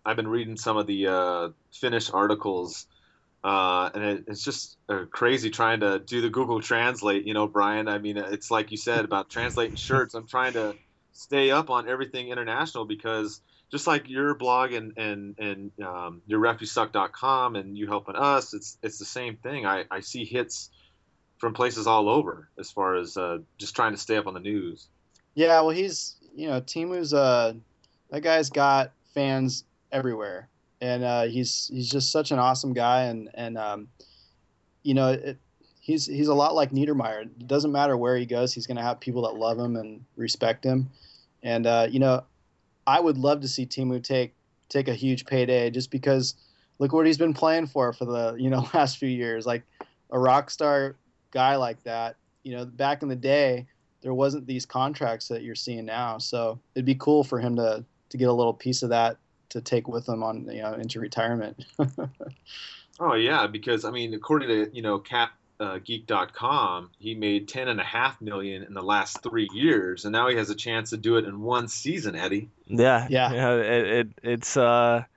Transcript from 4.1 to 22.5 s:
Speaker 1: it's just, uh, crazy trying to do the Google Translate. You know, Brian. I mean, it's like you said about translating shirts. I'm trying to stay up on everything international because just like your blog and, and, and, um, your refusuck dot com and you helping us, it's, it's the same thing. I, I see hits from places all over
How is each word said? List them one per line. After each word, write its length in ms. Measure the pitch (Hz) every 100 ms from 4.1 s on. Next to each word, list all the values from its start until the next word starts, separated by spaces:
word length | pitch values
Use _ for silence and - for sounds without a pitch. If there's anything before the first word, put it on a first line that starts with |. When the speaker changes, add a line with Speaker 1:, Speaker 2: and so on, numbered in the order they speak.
| 95 -
Speaker 1:
it's 160 | 104
just, 340 | - - - _ -
uh, 180 | 98 87
crazy 400 | - 120 131 110
trying 300 | 110 113 113
to 180 | 101 98
do 240 | - 120
the 80 | 117
Google 300 | 120 123 113
Translate. 640 | - 117 120 120 104 98 101
You 80 |
know, 140 | 107 104
Brian. 400 | 104 101 107 107
I 100 | 104
mean, 180 | 104 101
it's 340 | 95 101 -
like 200 | 113 107
you 80 | 107
said 260 | 120 117
about 260 | 107 98 -
translating 460 | 120 120 123 113 -
shirts. 380 | - 131 123
I'm 120 | 117 113
trying 260 | 127 127
to 240 | 117 107 101 _ _ _
stay 380 | - - 143 135
up 200 | 143 151
on 180 | 123 117
everything 400 | 131 131 127 123
international 580 | 120 113 123 156 120 107
because 560 | 107 113 110 104 - _ _ _
just 160 | 143 170
like 220 | 147 139
your 260 | 131 143 143
blog 360 | 123 127 127
and, 220 | 117 110 110
and, 400 | 110 101 101 101
and, 340 | 104 98 101 -
um, 400 | 95 90 87 85 101
your 140 | 107
refusuck 520 | 117 113 110 123 110
dot 200 | 104 95
com 440 | - 131 131 123 107
and 200 | 98 101
you 100 | 101
helping 280 | 104 - 98
us, 380 | 143 135 -
it's, 240 | 104 101 -
it's 160 | 107 -
the 60 |
same 320 | 101 127 123 113
thing. 300 | 123 143 101
I, 180 | 98 -
I 100 | 95
see 240 | - 127
hits 460 | - 123 120 - - _ _ _ _ _ _ _
from 160 | 117
places 320 | 110 123 110 107
all 200 | 110 104
over 400 | 139 92 80 -